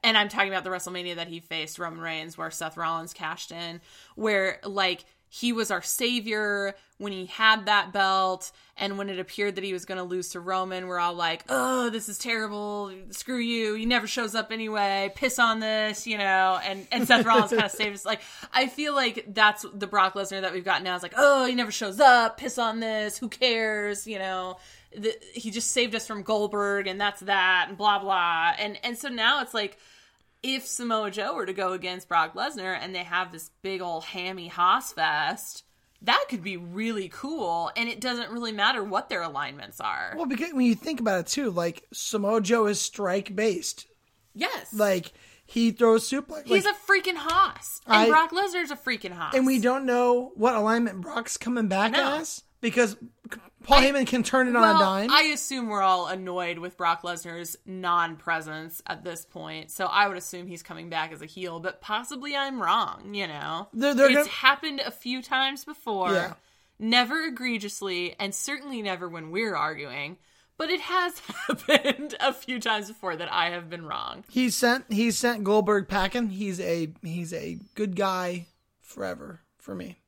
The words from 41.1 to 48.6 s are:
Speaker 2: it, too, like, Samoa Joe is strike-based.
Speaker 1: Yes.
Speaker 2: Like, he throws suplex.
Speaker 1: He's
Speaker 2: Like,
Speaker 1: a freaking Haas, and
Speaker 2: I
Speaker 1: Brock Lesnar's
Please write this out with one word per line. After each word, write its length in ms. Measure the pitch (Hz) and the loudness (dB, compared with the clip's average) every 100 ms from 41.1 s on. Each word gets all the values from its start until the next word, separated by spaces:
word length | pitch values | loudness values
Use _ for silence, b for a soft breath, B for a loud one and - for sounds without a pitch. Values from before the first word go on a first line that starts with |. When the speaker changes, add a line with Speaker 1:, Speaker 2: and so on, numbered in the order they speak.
| 185 | 0
Speaker 2:
it, 80 | 170 | 0
too, 240 | - 262 | -2 0
like, 340 | 175 170 170 _ | 0 -2 -4 _
Samoa 480 | - - 214 202 226 | -10 -4 -2 2 2
Joe 240 | 190 226 208 | 4 4 4
is 160 | 202 | 0
strike-based. 1040 | - - 196 190 196 196 220 180 - - - _ _ _ _ | -4 -4 -2 -2 -2 -2 0 0 -4 -10 -14 _ _ _ _
Speaker 1:
Yes. 400 | 208 311 523 - | -6 -4 -4 -8
Speaker 2:
Like, 400 | 214 208 185 - b b b b | 0 2 2 -2 b b b b
he 240 | 233 233 | 2 2
throws 380 | - 233 226 226 | 6 6 6 4
suplex. 380 | 269 285 311 247 | -4 -6 -12 4
Speaker 1:
He's 180 | 381 392 | 4 4
Speaker 2:
Like, 100 | 403 | 0
Speaker 1:
a 160 | - | 2
freaking 260 | 392 370 339 | 2 4 -4
Haas, 600 | 302 349 381 - - - - | 2 4 4 2 -12 -12 4
and 100 | 214 | 6
Speaker 2:
I 140 | 226 | 8
Speaker 1:
Brock 220 | 311 320 | 8 6
Lesnar's 400 | 349 392 349 | 2 0 -2